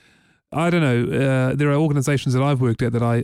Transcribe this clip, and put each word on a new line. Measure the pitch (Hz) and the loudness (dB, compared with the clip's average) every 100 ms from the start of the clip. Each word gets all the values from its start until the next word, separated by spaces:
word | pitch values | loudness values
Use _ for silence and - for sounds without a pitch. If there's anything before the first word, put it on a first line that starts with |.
| _ _ _ _ _ | _ _ _ _ _
I | - 170 | -4 0
don't | 170 | 2
know, | 147 120 120 - 135 131 127 | 2 0 0 0 0 0 0
uh, | |
there | 139 147 | 0 0
are | |
organisations | 143 156 143 135 139 135 | 2 0 0 0 -2 0
that | 127 | 0
I've | 139 135 | 0 0
worked | 127 113 | 0 0
at | 120 | -2
that | 117 | 0
I, | 120 117 | 0 0